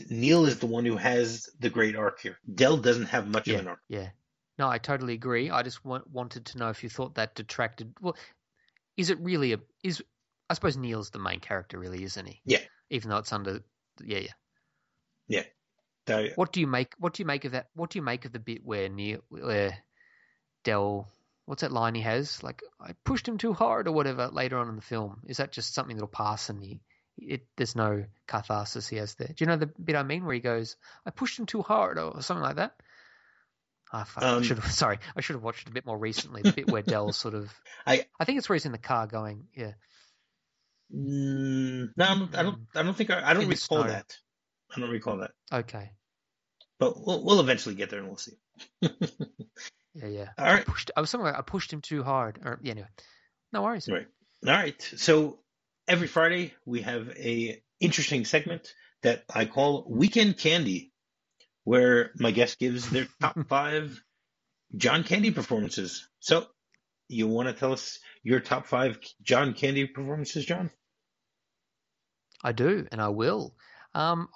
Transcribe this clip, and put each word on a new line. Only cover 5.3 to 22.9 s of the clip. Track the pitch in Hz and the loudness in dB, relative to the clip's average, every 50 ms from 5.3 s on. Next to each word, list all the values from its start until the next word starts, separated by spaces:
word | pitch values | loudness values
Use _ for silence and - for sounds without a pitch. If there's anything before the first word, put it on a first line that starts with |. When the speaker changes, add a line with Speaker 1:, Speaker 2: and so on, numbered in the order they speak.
| 120 117 135 - | 0 0 2 2
Speaker 2:
I | - 123 | 0 0
just | 120 127 120 - - | 0 -2 -6 -10 -8
wa-, | 131 127 131 - - | -8 -8 -8 -8 -8
wanted | 131 123 123 123 - 123 117 | -8 -8 -8 -8 -10 -14 -14
to | - - 123 | -12 -6 -4
know | 120 113 | -4 -4
if | 110 - | -4 -4
you | - 110 | -8 -10
thought | - - 131 147 - | -8 -6 -8 -4 -2
that | 113 110 - - | -4 -4 -4 -4
detracted. | - 110 - - - 120 113 - - 113 117 - - | -10 -12 -8 -4 -2 -2 -2 -4 -8 -16 -16 -14 -8
Well, | 185 175 160 - - - _ _ _ _ _ _ _ _ _ _ _ _ _ | -6 -6 -6 -6 -12 -20 _ _ _ _ _ _ _ _ _ _ _ _ _
is | - 175 160 | -2 0 0
it | 175 156 | 0 0
really | 170 180 180 151 135 123 110 | 0 0 0 2 2 2 0
a, | 107 - _ _ _ | -2 -4 _ _ _
is, | - 185 160 - - - _ _ _ _ _ _ _ - | -6 -4 -4 -6 -8 -16 _ _ _ _ _ _ _ -6
I | 170 | -4
suppose | - 190 165 131 | 0 0 0 0
Neil's | 131 127 120 113 110 101 - | -2 -4 -4 -4 -6 -6 -8
the | - 104 | -8 -6
main | 95 92 90 92 | -4 -4 -4 -4
character, | - - 104 92 90 - - 92 | -6 -6 -6 -6 -6 -8 -12 -12
really, | 90 90 92 92 95 | -10 -8 -8 -8 -8
isn't | 95 - - - | -8 -10 -10 -12
he? | - 113 - - | -12 -16 -10 -2
Speaker 1:
Yeah. | 131 - - - - _ _ _ - | 0 0 0 0 -4 _ _ _ -8
Speaker 2:
Even | 147 117 110 107 | -6 -6 -2 -2
though | 101 | -2
it's | 107 110 - | -2 -2 -2
under, | 110 104 98 98 95 113 - _ _ _ _ _ _ - - | -6 -6 -4 -6 -8 -8 -10 _ _ _ _ _ _ -16 -10
yeah, | 107 104 95 | -6 -6 -6
yeah. | 62 - - - _ _ _ _ _ _ _ _ _ _ _ _ _ _ _ _ _ - | -6 -8 -12 -20 _ _ _ _ _ _ _ _ _ _ _ _ _ _ _ _ _ -4
Speaker 1:
Yeah. | 107 92 - - _ _ _ _ _ _ _ _ _ _ _ | -4 -4 -4 -6 _ _ _ _ _ _ _ _ _ _ _
So | - 110 107 107 107 - | -2 0 0 0 0 -2
Speaker 2:
What | 165 185 - | -2 -2 0
do | - 180 | 0 0
you | 156 | 0
make, | 135 127 123 131 - - - | 0 0 0 -2 -4 -6 -6
what | 170 175 170 | -6 -6 -4
do | - | -4
you | 190 | -4
make | 151 143 139 - | -4 -4 -4 -4
of | 127 | -6
that? | 127 127 - _ _ | -6 -8 -8 _ _
What | 160 170 170 | -10 -10 -8
do | - 190 | -6 -6
you | |
make | 147 123 123 123 - | -4 -4 -4 -4 -6
of | 127 | -10
the | 120 117 | -12 -12
bit | 113 120 117 110 - | -10 -10 -10 -10 -8
where | 113 107 101 95 98 | -6 -4 -4 -4 -4
Neil, | 98 101 101 104 107 - - _ | -4 -6 -6 -6 -6 -8 -10 _
where | - - 139 120 107 104 101 95 92 - - _ _ _ _ _ _ _ _ _ _ _ _ _ _ _ - | -14 -8 -4 -2 0 2 2 0 -2 -6 -12 _ _ _ _ _ _ _ _ _ _ _ _ _ _ _ -2
Del, | 117 107 101 101 101 101 101 98 101 _ _ _ _ _ _ _ | 0 2 2 2 0 -2 -4 -8 -12 _ _ _ _ _ _ _
what's | - 139 - | -10 -6 -4
that | 160 135 | -4 -2
line | 131 117 113 113 113 | 0 0 0 0 0
he | 113 | -2
has? | 110 113 110 131 147 - - - | -2 0 0 0 -2 -4 -8 -10
Like, | - 127 131 - - - - - | -10 -12 -12 -14 -16 -20 -20 -18
"I | 87 87 | -16 -16